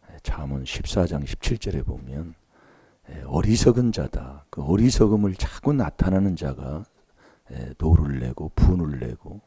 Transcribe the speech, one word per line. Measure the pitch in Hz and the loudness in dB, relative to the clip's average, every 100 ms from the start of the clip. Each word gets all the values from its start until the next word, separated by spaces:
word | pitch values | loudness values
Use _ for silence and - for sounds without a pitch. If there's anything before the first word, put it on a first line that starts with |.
| _ | _
네, | - | -12
잠언 | - - 71 69 65 | -6 -6 -4 -6 -6
십사 | - - 104 87 | -8 -4 0 0
장 | 73 | -2
십칠 | 69 - - 117 | -6 -4 -2 -2
절에 | - 78 | -2 -4
보면, | 62 64 64 69 85 - _ _ _ _ _ _ - | -4 -8 -10 -10 -10 -14 _ _ _ _ _ _ -18
예, | 78 65 | -14 -2
어리석은 | 78 107 113 - 120 123 | 0 4 4 6 4 2
자다. | 107 67 67 64 69 _ | 0 -4 -4 -8 -18 _
그 | - | -8
어리석음을 | 69 98 120 - 113 107 101 92 | 0 4 4 6 4 6 2 0
자꾸 | - - - | -6 -2 0
나타나는 | 143 85 - 92 95 98 85 | 0 0 0 2 4 2 0
자가, | 76 64 67 76 104 _ _ _ _ _ _ | -6 -6 -8 -10 -12 _ _ _ _ _ _
예, | 62 60 - | -12 -12 -4
노를 | 80 85 73 67 | 4 4 4 -4
내고 | 62 62 - - | -6 -6 -6 4
분을 | - 90 78 67 | 4 4 0 -4
내고 | 60 58 87 98 | -8 -10 -14 -18